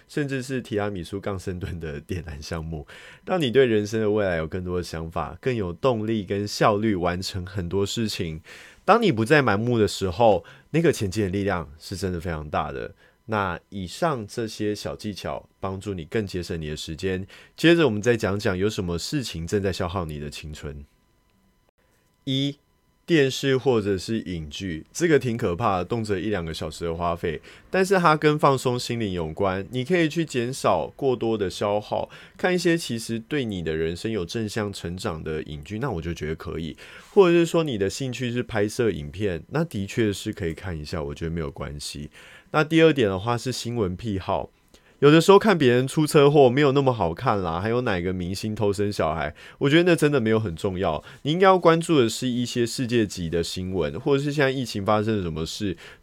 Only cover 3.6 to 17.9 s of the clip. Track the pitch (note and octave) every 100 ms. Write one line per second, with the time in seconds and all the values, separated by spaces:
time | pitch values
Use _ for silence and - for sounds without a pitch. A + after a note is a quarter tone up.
3.6 | B2+ G#2+ G#2 A2 G#2 G#2+ F#2+ E2 D#2+ F#2
4.6 | F2+ F2+ E2+ D#2+ D#2+ E2+ D2 E2+ C3+ A#2
5.6 | F2+ E2 C#3 A2+ G#2+ A2+ F#2 G2+ G#2 -
6.6 | C#3 G#2 A2 F#2 F2 F2+ F#2 F#2+ F2+ G#2
7.6 | E2+ G2 G2 A#2 A2 - E2+ D#2+ - -
8.6 | - - - A3+ G#3 A2 A2 D3+ A#2+ G2
9.6 | A#2+ A#2 G2+ - F#2+ E2+ A#2 F#2 - -
10.6 | - D#3 E3 - G2+ G#2+ G2 G2+ G2 F2+
11.6 | C#2+ D2+ - F#2 F#2+ F2 F2+ D#2 D2+ F#2
12.6 | D2 C2+ A1+ - _ _ - G#2+ F#2+ E2+
13.6 | - G2 F2+ - E3+ B2+ G2+ - A2 -
14.6 | G#2 G#2 E2 C#2+ G#2+ F#2 E2 C2+ - _
15.6 | F#2+ F#2+ G#2 F#2 D2 A2+ G2 F2+ E2+ E2+
16.6 | D2+ D#2 - D2+ F#2+ F#2 F#2+ - - -
17.6 | D#3+ E3+ C#3